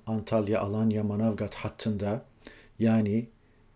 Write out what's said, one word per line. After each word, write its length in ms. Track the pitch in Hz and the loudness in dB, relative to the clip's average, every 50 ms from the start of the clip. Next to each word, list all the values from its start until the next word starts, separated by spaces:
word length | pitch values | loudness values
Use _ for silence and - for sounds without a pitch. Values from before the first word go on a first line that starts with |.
| - - | -6 -4
Antalya, 540 | 110 107 104 - 113 113 104 98 110 95 | -4 -4 -2 0 0 0 2 2 0 0
Alanya, 420 | 101 101 104 110 110 113 104 107 104 | 0 0 0 0 2 2 2 2 0
Manavgat 520 | 104 101 104 110 113 104 - 107 98 - | -2 0 0 0 0 0 0 -4 -6 -6
hattında, 720 | - - 107 - - - 110 107 98 104 101 107 131 - - _ _ - - - - - - - - | -6 -8 -8 -6 -4 -4 -4 -2 -2 -2 -2 -2 -2 -6 -10 _ _ -20 -20 -20 -20 -20 -16 -4 0
yani 480 | 110 113 110 110 107 101 104 113 123 - - _ _ _ _ _ _ _ _ | 2 4 4 4 4 2 0 0 -2 -4 -8 _ _ _ _ _ _ _ _